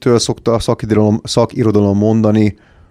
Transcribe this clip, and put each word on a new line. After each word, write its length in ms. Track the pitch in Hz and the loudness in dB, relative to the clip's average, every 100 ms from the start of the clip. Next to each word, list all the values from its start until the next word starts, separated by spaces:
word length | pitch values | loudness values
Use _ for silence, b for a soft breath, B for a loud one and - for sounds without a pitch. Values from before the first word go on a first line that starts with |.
| - 120 | 0 0
szokta 380 | - 117 - | -2 -6 -2
a 60 | 113 | -2
szakirodalom, 600 | - 117 107 107 107 107 | -2 -4 -2 0 2 0
szakirodalom 760 | - - 117 - 110 104 101 101 | -4 -2 -2 -2 0 2 2 0
mondani, 580 | 107 113 107 107 107 - b b b | 0 0 0 2 0 -2 b b b